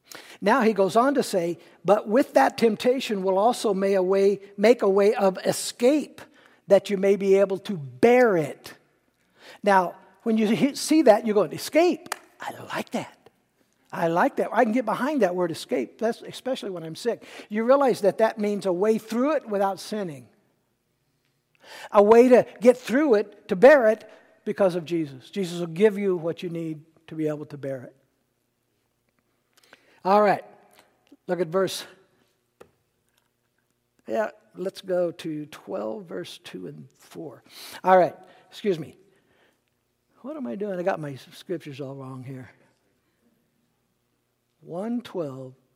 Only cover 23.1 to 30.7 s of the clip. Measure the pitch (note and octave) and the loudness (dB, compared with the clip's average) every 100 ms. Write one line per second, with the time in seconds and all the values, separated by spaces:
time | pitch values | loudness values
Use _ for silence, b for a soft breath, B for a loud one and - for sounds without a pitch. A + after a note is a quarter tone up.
23.1 | G#3 G#3 - - F#3+ B3 D4 A3 A3 - | 2 0 -12 -8 6 8 8 6 0 -6
24.1 | B B B G#3+ - F#3+ F3 D3 E3+ D3 | B B B -12 0 0 0 -6 -6 -6
25.1 | C3 - G3 F3 F3 F3 D#3+ G#3+ G3+ G3+ | -10 -12 -8 -8 -6 -10 2 2 2 -4
26.1 | F3+ E3 - F3+ E3 E3 D3 D3+ _ - | -4 -6 -8 -10 -8 -8 -10 -16 _ -16
27.1 | D#3+ D3+ D3+ D3 C#3+ C3+ C3 B2+ _ _ | -6 -6 -6 -12 -12 -10 -10 -14 _ _
28.1 | _ _ _ _ _ _ _ _ _ _ | _ _ _ _ _ _ _ _ _ _
29.1 | _ _ _ _ _ b b b b F3+ | _ _ _ _ _ b b b b 2
30.1 | G#3 G#3 D3 - - _ | 4 4 2 -4 -20 _